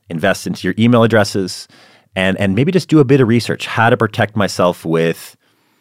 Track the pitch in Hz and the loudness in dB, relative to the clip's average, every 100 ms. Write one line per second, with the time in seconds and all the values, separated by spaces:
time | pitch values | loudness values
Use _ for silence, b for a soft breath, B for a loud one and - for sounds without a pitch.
0 | - 85 95 92 92 90 90 90 117 120 | -12 -4 -2 -2 -4 -6 -6 0 2 4
1 | 113 110 101 107 92 - - b b b | 4 2 0 -2 -6 -8 -18 b b b
2 | b 95 95 95 101 98 147 185 - 156 | b -4 -2 0 -2 0 0 -2 2 2
3 | 127 139 120 117 - 78 - - 113 120 | 4 4 4 2 0 -6 -6 0 2 2
4 | 110 - 107 107 95 - 90 85 85 82 | 0 0 -2 0 -4 0 0 0 -2 0
5 | 82 82 - _ _ _ _ _ | 0 -2 -10 _ _ _ _ _